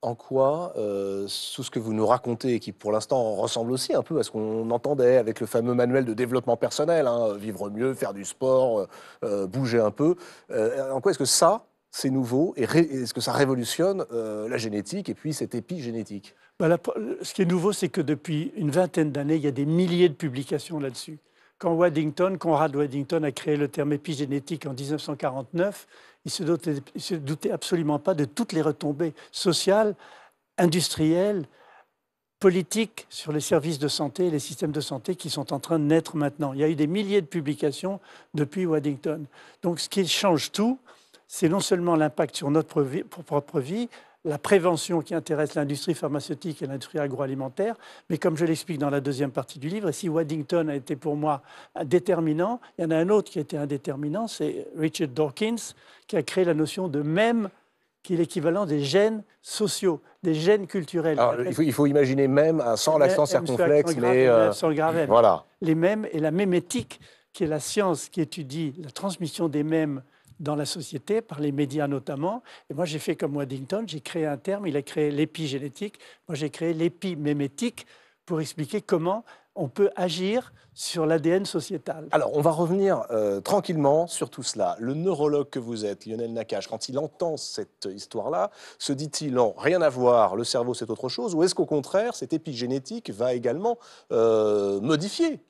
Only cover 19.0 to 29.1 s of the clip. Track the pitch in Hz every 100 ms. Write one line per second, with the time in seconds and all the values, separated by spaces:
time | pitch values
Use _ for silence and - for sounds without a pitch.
19 | 151 143 143 160 143 135 143 165 180 175
20 | 180 143 156 127 139 147 - 160 139 120
21 | - 151 _ _ _ _ 175 165 175 151
22 | 151 147 185 185 165 147 156 139 147 139
23 | 135 165 151 - 160 147 143 - 147 147
24 | 147 139 143 139 139 160 151 127 139 151
25 | - 147 147 131 123 165 196 202 - -
26 | - _ - - 160 170 170 143 - -
27 | - 170 139 151 - 185 - 175 151 147
28 | - 170 143 - 226 165 151 147 151 143
29 | 165